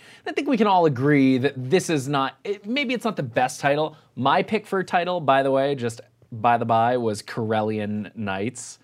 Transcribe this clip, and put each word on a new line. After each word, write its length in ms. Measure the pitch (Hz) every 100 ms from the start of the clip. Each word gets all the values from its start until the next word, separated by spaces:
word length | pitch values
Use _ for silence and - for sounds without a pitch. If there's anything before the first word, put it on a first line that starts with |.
| - - -
And 60 |
I 0 |
think 140 | 330 285
we 80 | 233
can 100 | 214
all 180 | 185 165
agree 520 | 120 139 147 131 131
that 140 | 139 131
this 320 | 127 180 175
is 180 | 151 127
not, 280 | 147 135 - 202
it, 200 | 202 202
maybe 280 | 262 254
it's 120 | 247 226
not 120 | 175
the 60 |
best 360 | 131 131 127 -
title. 380 | 143 147 156 - _ -
My 260 | 139 170
pick 240 | - 214 -
for 140 | 190
a 60 | 180
title, 340 | 185 175 180
by 240 | 139 135
the 80 | 139
way, 240 | 135 139 139
just 240 | 120 113 - _ _
by 240 | 113 120 120
the 60 | 117
by, 300 | 113 117 127
was 260 | 113 104
Corellian 920 | - - 110 110 107 107 104 104 101 110
Knights. 640 | 104 95 107 - - -